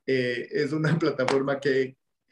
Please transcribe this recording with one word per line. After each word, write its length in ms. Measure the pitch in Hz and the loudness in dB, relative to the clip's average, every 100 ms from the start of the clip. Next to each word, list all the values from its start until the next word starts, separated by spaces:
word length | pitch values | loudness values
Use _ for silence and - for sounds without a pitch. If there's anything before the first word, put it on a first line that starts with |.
| - | -4
eh, 420 | 131 123 120 - | -2 0 -4 -4
es 220 | - 139 | -4 -2
una 240 | 156 151 165 | 0 0 2
<laughs> 20 | |
plataforma 600 | 160 - 127 135 135 135 | 0 0 2 2 2 0
que, 380 | 143 135 131 - _ _ _ | 0 0 0 -6 _ _ _